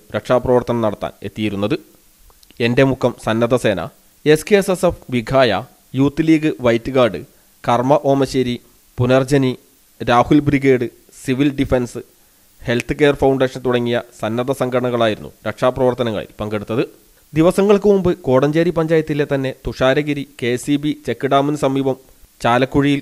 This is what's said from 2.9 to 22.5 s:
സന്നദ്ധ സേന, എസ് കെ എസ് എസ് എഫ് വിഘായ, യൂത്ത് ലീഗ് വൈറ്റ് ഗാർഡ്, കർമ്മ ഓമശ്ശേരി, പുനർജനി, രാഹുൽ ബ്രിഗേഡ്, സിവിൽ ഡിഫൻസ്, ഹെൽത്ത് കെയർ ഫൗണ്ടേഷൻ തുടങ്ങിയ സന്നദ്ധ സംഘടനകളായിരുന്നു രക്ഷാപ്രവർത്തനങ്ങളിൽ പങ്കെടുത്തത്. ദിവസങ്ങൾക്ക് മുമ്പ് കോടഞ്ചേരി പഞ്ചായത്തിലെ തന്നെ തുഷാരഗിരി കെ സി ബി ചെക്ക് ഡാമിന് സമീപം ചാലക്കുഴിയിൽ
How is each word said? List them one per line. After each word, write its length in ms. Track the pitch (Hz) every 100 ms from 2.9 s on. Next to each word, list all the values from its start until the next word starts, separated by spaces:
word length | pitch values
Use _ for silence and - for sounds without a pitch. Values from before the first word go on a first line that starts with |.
| 127 123 - 117
സന്നദ്ധ 300 | 110 120 127
സേന, 180 | 117 90 82 _ _ _ 147
എസ് 220 | 151 -
കെ 80 | 202
എസ് 120 | 190
എസ് 120 | 175 175
എഫ് 160 | - -
വിഘായ, 380 | 123 110 131 123 95 123 _ - 127
യൂത്ത് 260 | 143 139 160
ലീഗ് 240 | 156 151 - 120
വൈറ്റ് 260 | 113 139 131
ഗാർഡ്, 240 | 117 85 - _ _ _
കർമ്മ 300 | - - 131 151 139
ഓമശ്ശേരി, 440 | 139 131 135 123 120 _ _ _ -
പുനർജനി, 560 | 123 131 127 143 131 120 _ _ _ -
രാഹുൽ 380 | 113 120 139 151 143
ബ്രിഗേഡ്, 400 | 139 135 127 117 - _ -
സിവിൽ 280 | - 127 147 135
ഡിഫൻസ്, 420 | 135 127 120 123 - _ _ _ _ _
ഹെൽത്ത് 360 | 131 120 - 143
കെയർ 160 | 143 139
ഫൗണ്ടേഷൻ 400 | 139 135 131 131 127
തുടങ്ങിയ 320 | 120 120 120 - -
സന്നദ്ധ 340 | 110 117 123 131
സംഘടനകളായിരുന്നു 720 | 127 123 123 120 113 104 73 _ 110
രക്ഷാപ്രവർത്തനങ്ങളിൽ 840 | - 127 135 127 120 117 98 64 -
പങ്കെടുത്തത്. 420 | 107 104 101 113 - - _ _ _
ദിവസങ്ങൾക്ക് 540 | 151 175 196 202 202 208
മുമ്പ് 180 | 196 180 - 135
കോടഞ്ചേരി 440 | 127 143 156 170 165
പഞ്ചായത്തിലെ 480 | 160 160 156 147 139
തന്നെ 200 | 139 135 - 127
തുഷാരഗിരി 580 | - 131 135 147 143 - -
കെ 120 | 120 123
സി 120 | - 143
ബി 80 | 151 - -
ചെക്ക് 220 | 117 135
ഡാമിന് 260 | 139 143 147
സമീപം 340 | 139 135 135 131 - - - -
ചാലക്കുഴിയിൽ 580 | 120